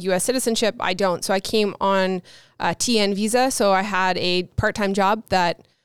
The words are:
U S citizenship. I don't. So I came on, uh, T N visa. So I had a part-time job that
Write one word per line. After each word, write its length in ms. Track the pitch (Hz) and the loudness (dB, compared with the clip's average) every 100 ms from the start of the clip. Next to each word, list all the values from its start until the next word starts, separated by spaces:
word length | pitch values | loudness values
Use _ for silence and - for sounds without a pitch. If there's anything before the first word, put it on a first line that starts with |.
U 120 | 185 | -2
S 120 | 180 | 0
citizenship. 500 | 214 254 240 226 214 - | 0 0 0 0 -2 -2
I 140 | - | -4
don't. 280 | 185 196 180 | 0 0 -2
So 120 | - | -2
I 60 | 196 | -2
came 340 | - 220 208 - | 0 0 0 0
on, 420 | 196 196 185 185 - - - - | 0 2 0 -2 -8 -18 -20 -6
uh, 140 | 180 165 | -4 -2
T 200 | - 226 | 0 0
N 160 | 202 | 0
visa. 360 | 196 214 247 262 | 0 0 2 0
So 220 | - 202 | 2 2
I 100 | 190 | 2
had 340 | 208 185 185 180 | 0 0 0 0
a 280 | 180 180 | 0 0
part-time 500 | 180 - 214 202 196 | -2 -2 -2 0 -2
job 300 | 196 196 220 - | 2 2 0 0
that 380 | 190 175 - _ _ | 0 0 -2 _ _